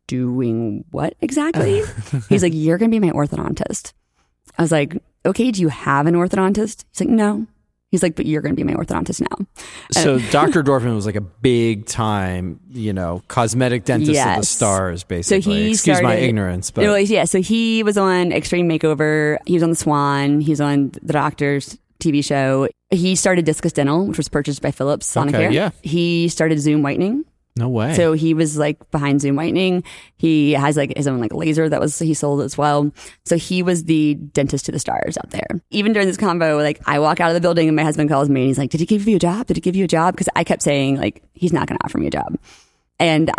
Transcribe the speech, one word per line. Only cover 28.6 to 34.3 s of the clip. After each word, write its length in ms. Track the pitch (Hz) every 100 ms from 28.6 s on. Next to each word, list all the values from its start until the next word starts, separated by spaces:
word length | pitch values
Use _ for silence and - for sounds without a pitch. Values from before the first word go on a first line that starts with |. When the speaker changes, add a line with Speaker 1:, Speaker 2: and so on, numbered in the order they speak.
| 151 151 -
Speaker 1:
behind 280 | 151 143 143
Zoom 140 | 139 139
Whitening. 480 | 165 170 185 180 - - - _
He 360 | 165 156 143
has, 240 | 143 143 151
like, 180 | 139 -
his 80 | 143
own, 140 | 127
like, 140 | 117
laser 340 | 151 160 156 160
that 140 | 147
was, 180 | 151 -
he 140 | 160
sold 280 | 151 147 143
as 160 | 135 -
well. 340 | 147 147 147 - - - -
So 100 | 170
he 240 | - 180
was 220 | 180 175
the 320 | 165 160 151 147
dentist 500 | 147